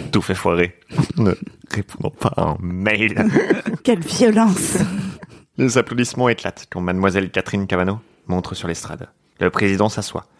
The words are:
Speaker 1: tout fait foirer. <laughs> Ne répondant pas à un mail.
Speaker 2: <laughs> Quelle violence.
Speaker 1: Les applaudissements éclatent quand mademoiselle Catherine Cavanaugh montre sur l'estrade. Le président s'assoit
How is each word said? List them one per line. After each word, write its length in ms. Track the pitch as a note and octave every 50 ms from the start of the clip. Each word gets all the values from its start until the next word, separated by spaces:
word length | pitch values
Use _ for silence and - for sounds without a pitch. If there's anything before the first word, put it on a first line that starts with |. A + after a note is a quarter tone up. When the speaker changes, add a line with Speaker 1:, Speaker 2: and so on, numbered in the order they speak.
| - D2+
Speaker 1:
tout 100 | - G#2
fait 140 | F2+ - -
foirer. 420 | - - G2+ E2+ E2+ F2 F2 - _ _ - - -
<laughs> 200 | - - - E3+
Ne 160 | A#2+ G2+ F2 - - - - - - -
répondant 420 | - - G2+ - - - - -
pas 220 | - - - - - -
à 60 | E2+ D#2+
un 60 | D#2 F2
mail. 640 | F2+ F2 F2 F2+ F#2+ G#2+ G#2+ G#2 A2 G#2+ - - - A3 - - - - -
Speaker 2:
<laughs> 280 | G#3 - - A3+ D#3+ -
Quelle 160 | - A#3+ F#3
violence. 800 | D#3+ C#3+ - - - A#3 G#3+ G#3+ A3+ A3 F#3 F3+ - - - F#3 - F#3 F3+ G3+ - - - - - - - - - _ _ -
Speaker 1:
Les 200 | B2+ C3 A#2 B2+
applaudissements 520 | A#2 - - B2 B2 A#2 - - B2+ B2
éclatent 380 | A#2 - - F#2 - - - -
quand 100 | - F#2
mademoiselle 480 | F2+ F2+ F2+ F#2 F#2+ G2 F2 G2 F#2+ F2+
Catherine 380 | - F#2+ - - - G2+ G2 F#2+
Cavanaugh 320 | G2 F2+ F2+ F#2 G2 A2 - _ _ _ _ -
montre 280 | F#2 F2+ F2+ - -
sur 120 | - - F2
l'estrade. 420 | E2+ - - - D#2+ D#2 - - _ _ _ _ _ -
Le 100 | F#2 F2+
président 400 | - - G#2+ G2+ G2 F#2+ G#2 A2
s'assoit 360 | - - G#2 - - F2 - _ _ _